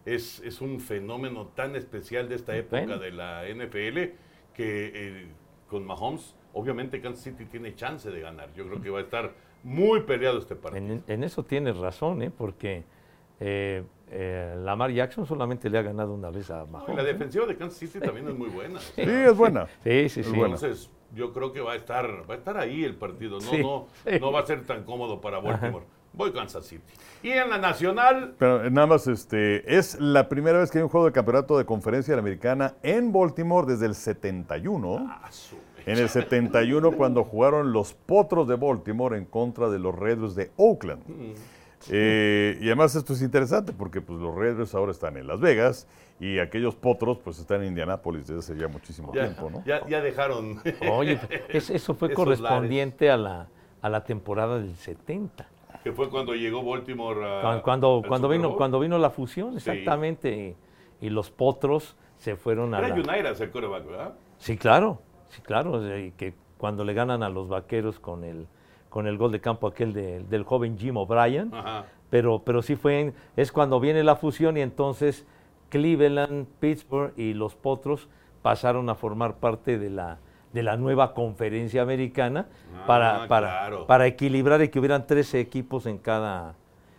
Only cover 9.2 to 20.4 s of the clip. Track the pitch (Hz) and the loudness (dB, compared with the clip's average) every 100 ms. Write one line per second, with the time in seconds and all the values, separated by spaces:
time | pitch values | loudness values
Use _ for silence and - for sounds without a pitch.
9.2 | 107 - _ _ 127 139 202 220 - 127 | -8 -12 _ _ -8 0 4 4 2 0
10.2 | 131 120 95 92 82 98 98 113 - 107 | 0 -2 -4 -12 -10 -8 -8 -8 -6 -6
11.2 | 151 - 139 139 143 92 92 - 151 175 | -4 -6 -4 -2 -2 -2 -4 -4 -4 -4
12.2 | 117 - 110 92 104 92 82 _ _ _ | -6 -6 -8 -6 -6 -8 -10 _ _ _
13.2 | _ - 101 101 98 95 90 _ - 95 | _ -10 -4 -4 -2 -6 -8 _ -14 -8
14.2 | 92 92 87 87 95 101 131 120 127 - | -6 -6 -8 -6 -4 -2 0 0 -2 -4
15.2 | 156 151 120 123 117 110 104 104 107 101 | -6 -4 -4 -4 -2 0 -2 -4 -6 -6
16.2 | 90 90 90 82 78 80 - 139 139 190 | -8 -10 -10 -10 -12 -12 -8 -4 -2 -4
17.2 | 139 170 233 - 170 - 165 196 143 110 | -4 -4 -4 -4 -10 -12 -14 -8 -6 -6
18.2 | 147 135 120 92 135 180 - - - 247 | -8 -8 -8 -8 -10 -12 -12 -4 0 6
19.2 | 262 208 226 135 85 - 117 123 143 - | 8 8 6 4 -2 -4 2 4 4 0
20.2 | 113 110 | -2 2